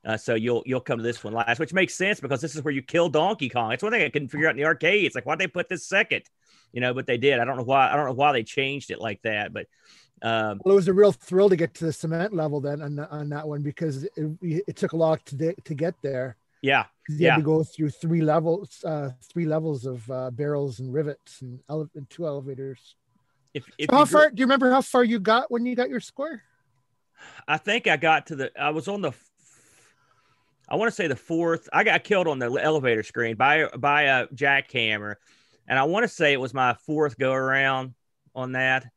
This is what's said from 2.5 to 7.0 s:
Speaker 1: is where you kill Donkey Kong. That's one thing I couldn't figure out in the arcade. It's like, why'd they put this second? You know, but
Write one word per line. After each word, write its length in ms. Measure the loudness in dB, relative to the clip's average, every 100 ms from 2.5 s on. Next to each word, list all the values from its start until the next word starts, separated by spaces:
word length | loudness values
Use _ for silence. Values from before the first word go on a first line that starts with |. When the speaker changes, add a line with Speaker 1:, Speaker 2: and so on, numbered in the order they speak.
Speaker 1:
is 80 | -6
where 120 | -4
you 80 | -6
kill 260 | -2 0 2
Donkey 400 | 2 2 0 -4
Kong. 220 | -2 -2
That's 120 | -2
one 80 | -2
thing 120 | 0
I 80 | 0
couldn't 180 | -2 -6
figure 180 | 0 0
out 60 |
in 60 | 2
the 80 | 0
arcade. 400 | 2 2 2 0
It's 100 | -2
like, 100 | -4
why'd 140 | -2
they 80 | -2
put 200 | -4 -6
this 200 | -8 -2
second? 340 | -2 0 -2 _ _ _ _ _
You 80 | -4
know, 140 | -2
but 120 | -2